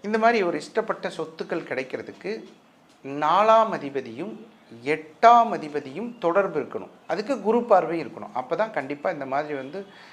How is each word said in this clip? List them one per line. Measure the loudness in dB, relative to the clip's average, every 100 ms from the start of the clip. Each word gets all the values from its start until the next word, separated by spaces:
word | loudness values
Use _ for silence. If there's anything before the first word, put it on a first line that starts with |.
இந்த | -2 4
மாதிரி | 4 4
ஒரு | 0 -2
இஷ்டப்பட்ட | -2 -4 -2 -4 -6
சொத்துக்கள் | -6 -8 -8 -6 -6
கிடைக்கிறதுக்கு | -4 -6 -4 -8 -10 -12 -10 -10 -12 -20 _ _ _ _ -10
நாலாம் | -2 2 4 6 6 4
அதிபதியும் | -2 -4 -6 -8 -10 -10 -12 -18 -20 _ -8
எட்டாம் | -2 -2 -4 6 8 8 6
அதிபதியும் | -2 -6 -6 -6 -10 -10 -2
தொடர்பு | 2 2 2 -2
இருக்கணும். | -4 -8 -12 -18 -6
அதுக்கு | -6 -2 -2
குரு | 2 2
பார்வை | 6 4 4 -4
இருக்கணும். | -6 -10 -10
அப்பதான் | -8 -6 -4 -2
கண்டிப்பா | -4 -6 -4 -4
இந்த | -4 -4
மாதிரி | -4 -4
வந்து | -8 -8 -12 -14 -20 -20